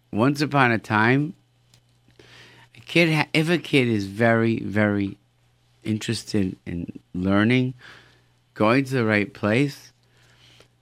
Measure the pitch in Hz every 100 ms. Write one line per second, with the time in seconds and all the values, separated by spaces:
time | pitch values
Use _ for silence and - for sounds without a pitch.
0 | - 98 127 143 147 143 127 113 - 110
1 | 110 135 151 - _ _ _ _ _ _
2 | _ _ - - - - - - - 165
3 | 170 156 139 151 160 170 - 143 123 107
4 | 98 101 117 113 113 113 101 101 104 101
5 | 98 101 _ _ _ _ _ _ 110 110
6 | - 113 - 107 92 - - 87 85 -
7 | _ 90 95 101 110 127 127 127 - -
8 | _ _ _ _ _ - 107 127 131 131
9 | 110 104 98 - 104 113 143 - - _
10 | _ _ _ _ _ _ _ _